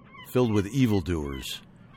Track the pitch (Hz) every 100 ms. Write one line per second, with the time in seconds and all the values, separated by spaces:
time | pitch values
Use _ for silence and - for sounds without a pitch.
0 | - 1047 - 123 120 104 98 135 123 101
1 | 85 82 71 67 - - - - -